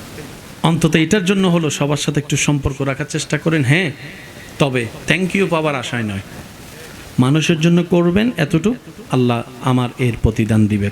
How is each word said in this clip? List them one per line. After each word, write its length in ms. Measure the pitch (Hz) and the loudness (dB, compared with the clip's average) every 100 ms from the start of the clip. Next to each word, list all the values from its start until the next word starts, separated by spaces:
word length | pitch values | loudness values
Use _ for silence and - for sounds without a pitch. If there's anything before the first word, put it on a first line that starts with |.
| - - - - - - | -16 -16 -16 -18 -18 -4
অন্তত 320 | 156 165 160 170 | 0 2 4 2
এটার 300 | 160 214 175 | 4 2 2
জন্য 220 | 202 190 | 2 2
হলো 220 | 170 156 | 2 0
সবার 280 | - 143 147 | 0 0 0
সাথে 220 | - 151 | -2 -2
একটু 180 | - 139 | -2 0
সম্পর্ক 440 | - 147 143 135 | 2 2 0 -2
রাখার 240 | 139 131 147 | -2 -4 -4
চেষ্টা 280 | 156 - 151 | -6 -4 -2
করেন। 260 | 165 160 | 0 2
হ্যাঁ, 280 | 127 160 170 - 151 - - - - - | 4 2 0 -4 -12 -16 -18 -18 -14 0
তবে 260 | 143 127 113 - - | 0 2 -2 -4 -2
thank 260 | 160 185 196 | 0 0 0
you 120 | 180 | 0
পাওয়ার 280 | 160 156 135 | 2 0 -2
আশায় 280 | 117 120 | -4 -4
নয়, 180 | 107 98 - - - - - - - - - - | -4 -4 -8 -14 -16 -18 -18 -16 -16 -16 -4 2
মানুষের 420 | 127 156 151 160 | 4 4 2 2
জন্য 220 | 170 175 | 4 4
করবেন 480 | 170 175 170 185 240 240 | 4 4 4 4 2 0
এতটুকু, 380 | 156 160 208 240 - - - | 0 2 0 -2 -6 -18 -4
আল্লাহ 320 | 131 123 120 - - | 0 2 0 -4 -6
আমার 280 | 131 127 123 - | 0 2 0 0
এর 140 | 127 110 | -2 2
প্রতিদান 460 | 117 110 110 110 104 | 0 2 2 4 4
দিবে। 220 | 104 101 | 2 0